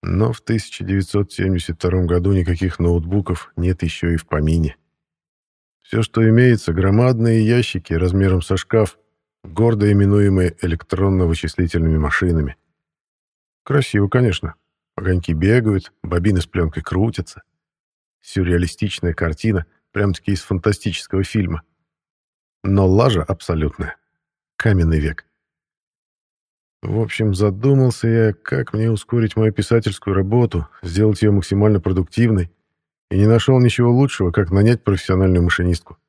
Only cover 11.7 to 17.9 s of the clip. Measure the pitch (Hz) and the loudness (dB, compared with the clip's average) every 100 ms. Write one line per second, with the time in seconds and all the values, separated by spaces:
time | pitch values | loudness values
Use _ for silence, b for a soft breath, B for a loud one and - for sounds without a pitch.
11.7 | 87 80 80 76 - 92 82 71 - _ | 0 0 0 -2 -2 0 0 -2 -8 _
12.7 | _ _ _ _ _ _ _ _ _ - | _ _ _ _ _ _ _ _ _ -2
13.7 | 143 131 104 101 123 123 87 - - _ | -2 0 0 2 2 2 0 -8 -12 _
14.7 | _ _ - 98 90 87 80 92 123 110 | _ _ -8 -2 -2 -2 0 2 2 2
15.7 | 98 - _ 85 87 90 98 - 90 82 | -2 -4 _ -6 -2 0 0 -2 -4 -4
16.7 | - - 90 110 - - - _ _ _ | -4 -6 -2 -2 -4 -10 -14 _ _ _
17.7 | _ _ | _ _